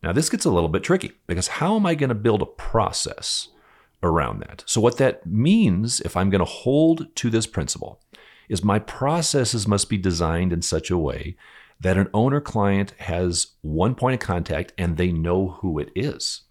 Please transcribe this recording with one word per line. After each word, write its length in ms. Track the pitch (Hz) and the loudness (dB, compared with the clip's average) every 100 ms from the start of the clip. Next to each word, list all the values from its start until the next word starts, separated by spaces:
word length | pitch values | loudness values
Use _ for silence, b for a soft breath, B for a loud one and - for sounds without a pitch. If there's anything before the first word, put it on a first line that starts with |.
Now, 80 | 80 | -2
this 180 | 101 160 | 0 0
gets 160 | 214 | 0
a 60 | - | 2
little 180 | 90 82 | 2 2
bit 140 | 82 | 0
tricky, 300 | - 185 - - _ | 0 0 -2 -14 _
because 180 | 87 - | -4 -4
how 300 | - 165 220 | -2 0 2
am 100 | 196 | 2
I 80 | |
gonna 220 | 160 139 113 | 2 0 0
build 260 | 110 107 | 2 2
a 40 | - | 0
process 1000 | - - 117 92 - - - - - - b b b b b | -6 -2 0 0 -2 -6 -8 -6 -6 -8 b b b b b
around 380 | 87 82 65 50 | 0 2 0 -4
that? 240 | 50 - | -10 -16
So 160 | - - | -4 2
what 160 | 113 123 | 2 4
that 300 | 135 - - | 0 0 -4
means, 760 | 101 135 220 190 90 113 - | 0 4 6 4 2 0 -4
if 160 | - 92 | -4 0
I'm 140 | 98 | 2
gonna 160 | 95 87 | 2 0
hold 680 | - - 139 160 165 - - | -2 0 4 4 4 -2 -4
to 120 | 123 | 0
this 180 | 113 110 | 0 0
principle, 540 | - 67 - - - _ B B B B | -4 -4 -6 -8 -14 _ B B B B
is 160 | 92 | -2
my 140 | 98 104 | 2 0
processes 920 | 104 - 135 165 160 147 123 117 98 | -2 -4 0 0 0 0 0 0 0
must 220 | 101 - | 0 0
be 80 | 107 | 0
designed 560 | 95 85 82 82 92 | 0 0 0 0 0
in 80 | 85 | 0
such 280 | 82 82 - | -2 -4 0
a 60 | 90 | -2
way 400 | 76 64 71 95 B B B B | 0 -4 -8 -12 B B B B
that 180 | 92 95 | 0 2
an 100 | 95 | 2
owner 260 | 107 123 143 | 2 2 2
client 520 | 147 113 101 98 98 - | -2 0 2 2 -2 -6
has 500 | - 85 90 85 - _ | -6 -2 0 -2 -4 _
one 340 | 80 78 98 | -4 0 0
point 200 | 127 127 | 2 0
of 120 | 127 - | -2 -2
contact 460 | 90 82 73 90 - | -4 -2 -4 -6 -4
and 180 | 87 80 | -4 0
they 160 | 90 | 0
know 460 | 85 82 90 95 85 | 0 0 0 0 -4
who 180 | 95 76 | -4 -4
it 120 | 71 | -4
is. 480 | - 135 - - - _ | -4 -4 -4 -8 -8 _